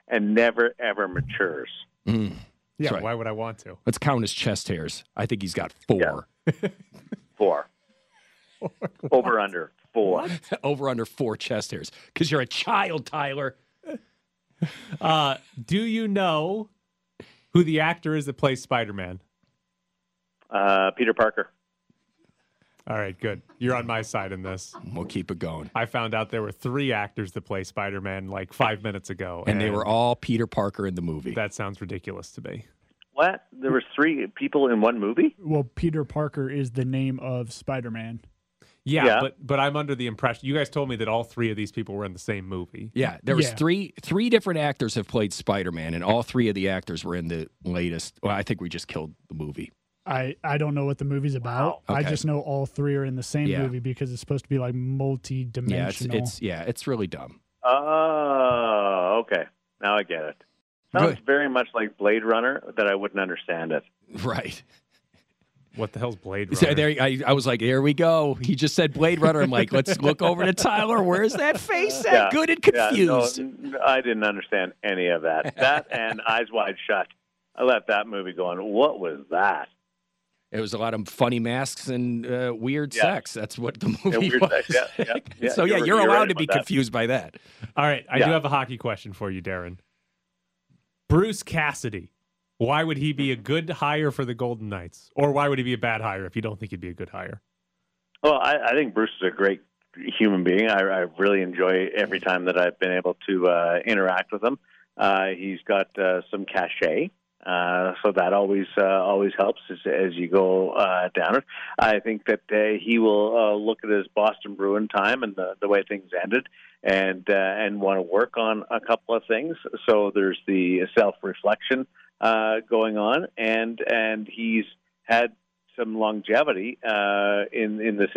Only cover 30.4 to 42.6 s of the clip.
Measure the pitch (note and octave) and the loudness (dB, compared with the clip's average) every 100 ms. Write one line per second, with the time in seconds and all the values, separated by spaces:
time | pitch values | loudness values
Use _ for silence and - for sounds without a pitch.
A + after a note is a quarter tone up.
30.4 | A2+ - G2+ - G2 F2+ E2+ D#2 C#2 A#2 | -2 -2 -2 -2 -6 -4 -4 -6 -6 -4
31.4 | G#2 - G2+ G2 F#2 G2 - F#2 - - | -6 -6 -10 -10 -10 -10 -10 -14 -14 -16
32.4 | - G2 - _ _ _ _ C#3 F3 F#3+ | -14 -14 -16 _ _ _ _ 0 0 0
33.4 | _ B3+ C3+ C3 - - D#3 C#3+ G2+ - | _ -6 0 0 -2 0 0 0 -4 -6
34.4 | C#3 D3 C3 A2+ A2+ A#2+ G2+ A#2+ D4+ - | -2 2 4 4 2 2 -2 2 0 0
35.4 | D#3+ D3+ B2+ - E3+ D#3 C#3 D3+ D3+ D3 | -2 -2 -2 -2 -2 -2 -4 -4 -4 -4
36.4 | C3 C#3+ B2+ B2 B2+ C3 C3+ B2+ B2+ B2+ | -6 -4 -4 -4 -2 -2 -2 -4 -6 -6
37.4 | A#2+ - - C3 A#2 A2+ A2+ A#2 - _ | -8 -10 -6 -6 -6 -10 -10 -14 -18 _
38.4 | _ _ _ _ C3 D#3 C3 A2 C3+ - | _ _ _ _ -2 4 6 4 2 -4
39.4 | C#3 C#3 C#3 D3 D3 C3 A#2+ A2 C3 A2+ | -2 0 0 -2 -4 -4 -6 -2 -2 -2
40.4 | C3+ D3 C#3 D3+ C3+ A2+ G#2+ A#2 A#2 - | -2 -2 -2 -2 -4 -4 -2 -2 -2 -2
41.4 | A#2 G#2 G#2 - G#2 G2+ G2 F#2 - G2+ | -2 -2 -6 -8 -8 -6 -8 -10 -8 -8
42.4 | F#2+ F#2 | -6 -8